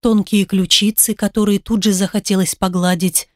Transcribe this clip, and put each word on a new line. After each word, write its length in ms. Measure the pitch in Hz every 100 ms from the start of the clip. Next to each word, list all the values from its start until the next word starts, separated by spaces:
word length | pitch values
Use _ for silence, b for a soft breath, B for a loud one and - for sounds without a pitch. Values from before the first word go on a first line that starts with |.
тонкие 440 | 240 214 190 208
ключицы, 680 | 190 190 180 - 208 214 -
которые 440 | 208 202 - 214 202
тут 240 | - 220
же 100 | 214
захотелось 640 | 185 196 208 - 190 180
погладить 720 | - 190 180 180 180 180 - -